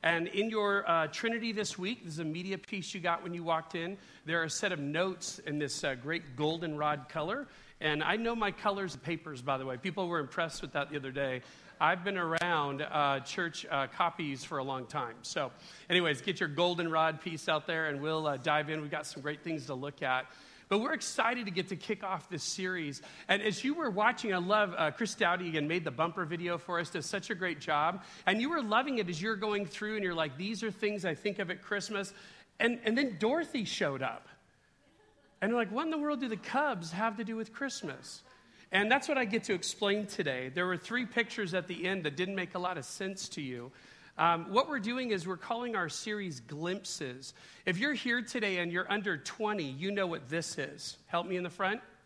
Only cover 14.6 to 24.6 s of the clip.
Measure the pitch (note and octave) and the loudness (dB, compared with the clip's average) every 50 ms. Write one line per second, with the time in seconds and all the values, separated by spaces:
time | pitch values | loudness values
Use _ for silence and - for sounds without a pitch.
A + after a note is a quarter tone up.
14.6 | C3 C3+ C3+ C3 B2 - - D3+ B2+ A#2 A2+ A#2+ - - - F3 D3 B2+ - - | -2 -2 -2 -4 -4 -4 -4 -4 -4 -4 -6 -10 -10 -6 -2 -2 -2 -2 -4 -10
15.6 | - - - - - - F3 F3+ F3 E3 D3+ C3 B2 - F3+ - F#3 D#3+ C#3+ C#3+ | -20 -20 -18 -20 -4 4 4 4 6 6 2 2 0 -2 0 0 0 -2 2 4
16.6 | F3 F3+ F3+ E3+ F3 E3 D#3+ D#3+ D#3+ D#3+ D#3 D3+ - - E3 D3+ - - D#3+ D#3 | 4 4 4 2 0 2 4 4 4 4 2 0 -6 -6 -6 -4 0 2 2 2
17.6 | D3+ - E3+ D#3+ D#3+ D#3 C#3+ C#3 C#3 D#3 D#3+ D#3+ D#3 D3+ C#3+ C3 B2+ D#3+ D3 D3+ | 2 0 0 0 2 0 0 -2 0 0 0 2 2 2 0 0 2 4 4 4
18.6 | D3+ D3 D#3 D#3 D3+ D3 D3 D#3 D3+ - - - C3 D3 D3+ C#3+ - E3+ D#3+ D#3 | 4 2 -2 -4 -4 -4 -4 -4 -4 -6 -10 -6 -4 -4 -6 -4 -4 -4 -4 -4
19.6 | C3 B2+ C#3+ B2+ C3 C#3+ C#3+ - D3+ C3+ B2+ B2+ C3 - - - - - - - | -4 -4 -6 -4 -4 -6 -6 -4 0 2 2 2 0 -2 -12 -20 -20 -20 -20 -20
20.6 | - - - G#3 A3 C#4+ D#4 - - - - - A3+ A3+ B3 B3 A#3+ G3+ F3+ F3 | -4 0 2 2 2 2 0 0 -2 -4 0 2 4 4 4 2 -2 -2 -2 -2
21.6 | F#3 F#3+ G3+ D3 - - A3 G3 - F#3+ F#3+ E3+ - - F#3 D3+ - - - - | -2 -2 -4 -8 -2 -4 -4 -2 -2 -4 -4 -4 -4 -6 -6 -6 -4 -4 -4 -2
22.6 | F#3+ F#3 F#3 F3 D#3+ D3 C#3 - - - - - - - F3+ G3+ G#3 A3 G3 - | -2 -2 -2 -2 -4 -4 -6 -8 -12 -16 -18 -18 2 4 4 4 4 2 0 2
23.6 | - B3+ D4 F4 E4 B3+ F#3+ F#3 G#3 A3+ B3 - - A3+ F#3+ F#3 F3 F3+ G#3 G#3+ | 0 0 0 2 0 0 2 6 6 6 6 4 0 0 2 2 4 4 6 6